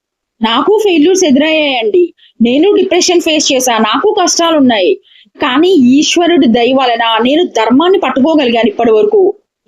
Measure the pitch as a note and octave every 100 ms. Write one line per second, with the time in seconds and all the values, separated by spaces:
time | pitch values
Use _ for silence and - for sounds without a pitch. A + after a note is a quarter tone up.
0 | _ _ _ _ A3 A#3 D#4+ G#4 G#4+ E4
1 | D#4 F#4+ F4 C#4 D#4 D#4 D4 B3+ A3 F4
2 | E4+ - _ _ A#3 C4+ F#4+ G4 F#4 F4
3 | F4 F4 E4+ D4+ - C4+ B3+ A3+ A3 B3
4 | G4+ G#4 F4 - E4 D#4+ B3+ A3 F3 -
5 | _ _ _ - C#4+ B3+ F4+ F#4 B3 C#4
6 | D4+ E4 E4+ E4 C4 A#3+ A#3+ C4 B3+ A#3
7 | A3+ A3+ A#3+ D4+ F4+ A3+ A3 B3+ F4 F#4+
8 | C#4 B3+ C#4+ D#4 B3 A#3 A3 G#3 A#3 A3
9 | G#3+ G#3+ F#3 - _ _